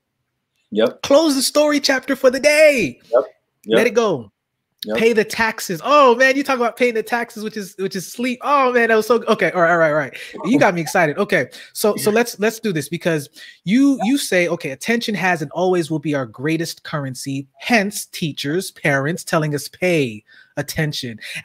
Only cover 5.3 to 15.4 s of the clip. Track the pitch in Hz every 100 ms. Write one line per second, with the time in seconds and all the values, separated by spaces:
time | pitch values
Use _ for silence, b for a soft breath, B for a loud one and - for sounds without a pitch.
5.3 | - 226 220 - 170 233 294 269 233 262
6.3 | 269 277 262 233 220 247 226 220 240 233
7.3 | - 214 214 190 - 190 190 - - 247
8.3 | 240 240 285 254 247 226 220 214 233 -
9.3 | 214 175 175 165 170 160 151 135 B B
10.3 | - 175 269 247 175 156 196 165 143 202
11.3 | 180 127 B B - 214 202 220 208 240
12.3 | - 214 220 220 160 - 170 180 160 139
13.3 | B B B - 226 277 269 196 277 -
14.3 | 185 175 170 147 131 - 233 233 202 185
15.3 | 175